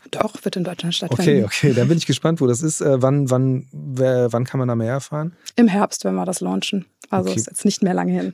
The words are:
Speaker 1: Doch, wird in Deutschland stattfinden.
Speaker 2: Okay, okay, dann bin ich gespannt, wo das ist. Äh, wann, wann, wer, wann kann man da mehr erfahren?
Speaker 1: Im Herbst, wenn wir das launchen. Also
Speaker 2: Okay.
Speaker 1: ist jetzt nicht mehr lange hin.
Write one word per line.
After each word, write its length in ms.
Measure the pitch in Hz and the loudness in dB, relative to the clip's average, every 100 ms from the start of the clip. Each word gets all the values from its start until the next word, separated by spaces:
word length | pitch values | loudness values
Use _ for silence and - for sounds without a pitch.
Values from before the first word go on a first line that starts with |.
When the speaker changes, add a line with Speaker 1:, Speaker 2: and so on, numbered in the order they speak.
| - | -8
Speaker 1:
Doch, 320 | - 214 - | -4 -4 -4
wird 140 | 202 185 | -6 -4
in 80 | |
Deutschland 300 | 175 175 170 | -6 -6 -6
stattfinden. 500 | 170 175 123 175 143 | -4 -2 0 4 4
Speaker 2:
Okay, 0 | |
okay, 280 | 104 - 147 | 2 2 2
dann 120 | 120 127 | 4 4
bin 120 | 165 | 2
ich 80 | - | 0
gespannt, 340 | 135 160 165 | 0 0 2
wo 60 | 131 | 2
das 160 | 120 | 2
ist. 180 | 156 - | -2 -2
Äh, 220 | 165 135 | 2 2
wann, 280 | 131 143 135 | 4 2 2
wann, 380 | 127 131 127 - | 2 2 0 -4
wer, 600 | 147 147 127 131 127 123 | -12 -8 -2 2 2 2
wann 120 | 117 | 0
kann 140 | 127 135 | -2 -2
man 100 | 127 | -2
da 60 | |
mehr 180 | 117 113 | 0 -2
erfahren? 440 | 135 - 151 160 - - | -4 -6 -6 -6 -10 -6
Speaker 1:
Im 140 | - 233 | 2 4
Herbst, 360 | 190 - - | 4 -2 -2
wenn 100 | 196 | -4
wir 100 | 190 | -2
das 160 | 180 185 | -2 -4
launchen. 460 | 185 190 - 202 - _ - | -4 -4 -4 -4 -6 _ -4
Also 180 | 190 185 | -2 0
Speaker 2:
Okay. 100 | 185 | -2
Speaker 1:
ist 80 | 117 | -6
jetzt 180 | - 208 | -2 -2
nicht 160 | - | 0
mehr 100 | 190 | 0
lange 200 | 180 180 | 0 0
hin. 200 | 180 185 | -2 -2